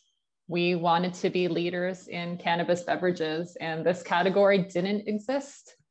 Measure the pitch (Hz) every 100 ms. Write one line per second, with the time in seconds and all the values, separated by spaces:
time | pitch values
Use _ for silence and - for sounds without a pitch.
0 | _ _ _ _ - 175 175 180 170 170
1 | 180 180 185 180 180 165 175 180 180 185
2 | - 175 175 175 175 170 170 180 - 156
3 | 180 175 156 156 175 - 165 160 160 180
4 | - 175 185 190 196 202 185 175 190 208
5 | 208 214 - 277 277 - - - _